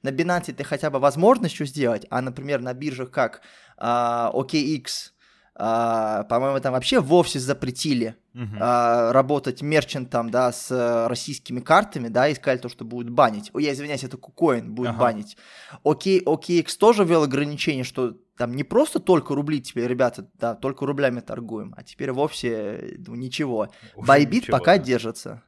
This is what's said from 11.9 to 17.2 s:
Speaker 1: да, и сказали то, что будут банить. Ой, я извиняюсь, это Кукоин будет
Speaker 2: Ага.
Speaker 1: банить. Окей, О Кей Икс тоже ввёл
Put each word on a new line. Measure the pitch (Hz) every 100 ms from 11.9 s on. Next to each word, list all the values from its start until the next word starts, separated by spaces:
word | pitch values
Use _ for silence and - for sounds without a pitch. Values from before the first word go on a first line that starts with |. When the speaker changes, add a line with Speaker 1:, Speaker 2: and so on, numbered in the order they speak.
| 151 117
Speaker 1:
да, | 117 143
и | 147
сказали | - 127
то, | 123
что | -
будут | 117 120 120
банить. | 120 123 104 104
Ой, | -
я | 147
извиняюсь, | 139 147 135
это | 131 131
Кукоин | - - 165 120 113
будет | 110 123
Speaker 2:
Ага. | 113
Speaker 1:
банить. | 123 107 104 - - - - -
Окей, | 147 151 190 190
О | 180 160
Кей | - 175
Икс | 160 -
тоже | 214 214
ввёл | 180 170